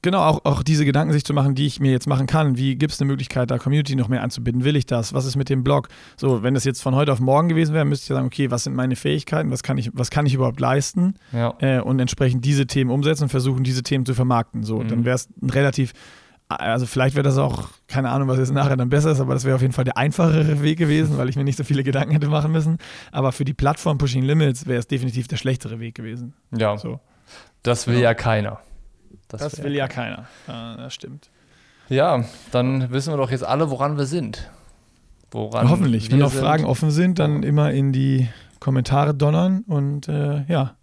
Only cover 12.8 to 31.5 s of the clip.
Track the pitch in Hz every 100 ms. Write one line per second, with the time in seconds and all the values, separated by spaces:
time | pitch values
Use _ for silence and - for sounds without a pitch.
12.8 | 127 131 143 151 147 135 127 131 127 131
13.8 | 123 139 127 123 127 120 113 117 107 110
14.8 | 110 113 117 127 - - 135 139 139 131
15.8 | 127 - - - _ _ _ - 80 117
16.8 | 123 131 131 139 139 135 139 113 98 -
17.8 | _ 131 135 131 135 131 131 139 139 131
18.8 | 123 147 156 139 131 131 131 131 131 123
19.8 | 127 - 139 147 165 151 151 147 147 160
20.8 | 160 151 156 139 127 131 139 135 139 139
21.8 | 135 135 147 151 147 156 151 160 156 165
22.8 | - - - - 135 - 135 135 135 -
23.8 | - 143 139 127 131 156 151 127 - 123
24.8 | 113 135 127 120 120 139 131 131 110 113
25.8 | 113 113 113 120 120 - _ 117 110 104
26.8 | 117 120 _ _ _ - - _ 120 117
27.8 | - 120 120 113 120 110 104 107 - -
28.8 | - _ - - _ 110 147 147 139 143
29.8 | 135 131 117 107 117 - - 120 117 113
30.8 | 123 - 123 139 _ _ _